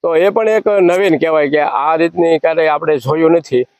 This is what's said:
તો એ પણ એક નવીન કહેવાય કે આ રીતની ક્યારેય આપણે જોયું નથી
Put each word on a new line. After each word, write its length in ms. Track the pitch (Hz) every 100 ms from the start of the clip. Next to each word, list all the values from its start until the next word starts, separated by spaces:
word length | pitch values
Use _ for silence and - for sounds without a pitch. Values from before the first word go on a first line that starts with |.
તો 140 | 175 165
એ 140 | 190
પણ 180 | 214 220
એક 180 | 220 214
નવીન 520 | 202 180 180 196 156
કહેવાય 320 | 160 156 147
કે 100 | 147
આ 360 | 143 - 147 160
રીતની 420 | 165 170 165 160
ક્યારેય 340 | 160 165 156
આપણે 240 | 147 156 147
જોયું 340 | 120 156 160
નથી 320 | 170 - 127 123 _